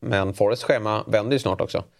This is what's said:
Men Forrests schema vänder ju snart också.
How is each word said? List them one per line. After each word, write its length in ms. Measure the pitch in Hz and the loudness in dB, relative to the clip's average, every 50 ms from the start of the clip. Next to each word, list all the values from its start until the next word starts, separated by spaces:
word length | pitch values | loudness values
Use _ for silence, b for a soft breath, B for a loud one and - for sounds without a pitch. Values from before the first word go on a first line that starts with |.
Men 320 | - 123 110 98 95 98 101 | -4 -2 0 0 0 0 0
Forrests 320 | - 104 104 120 127 - | 2 2 2 2 0 0
schema 380 | - 143 117 107 107 107 107 - | 0 0 2 0 -2 -2 -2 0
vänder 240 | - 110 107 104 120 143 | 0 0 0 2 0 0
ju 60 | 131 | 0
snart 220 | - 101 95 - | 0 0 0 -2
också. 220 | - - - - - - _ | -2 -4 -4 -6 -6 -8 _